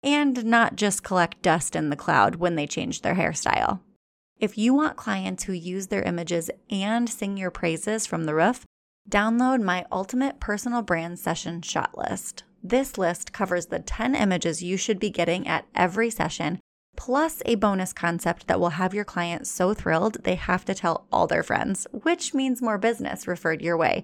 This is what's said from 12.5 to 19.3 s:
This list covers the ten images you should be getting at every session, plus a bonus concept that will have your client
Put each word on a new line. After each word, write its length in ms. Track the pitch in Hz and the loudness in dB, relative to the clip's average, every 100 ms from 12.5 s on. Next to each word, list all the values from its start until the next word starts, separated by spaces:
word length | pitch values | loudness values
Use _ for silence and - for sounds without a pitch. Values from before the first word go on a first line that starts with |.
| _ | _
This 380 | 185 240 269 - | 0 0 0 0
list 340 | 180 175 - | -2 -2 -8
covers 340 | - 196 180 175 | -4 -2 -2 -2
the 120 | 190 | -8
ten 380 | - - 233 269 | -6 -4 0 2
images 440 | 208 180 170 156 | 2 2 0 -2
you 160 | 175 185 | -2 -4
should 220 | - 202 | 0 0
be 120 | 208 | 0
getting 360 | - 170 180 - | 0 2 2 0
at 200 | 160 - - | -4 -2 0
every 340 | 180 185 233 | 0 2 -2
session, 480 | 226 156 - 156 180 _ _ _ - | 0 -4 -2 -4 -4 _ _ _ -14
plus 440 | - 262 320 - - | -2 0 0 -2 0
a 80 | |
bonus 380 | 226 208 196 185 | 2 2 2 -2
concept 560 | - 170 170 180 - - | -2 -2 0 -2 -4 0
that 100 | - | 2
will 120 | 170 | 2
have 220 | 156 185 | 2 -2
your 120 | 202 | 0
client 420 | 202 - 170 | -4 -4 -4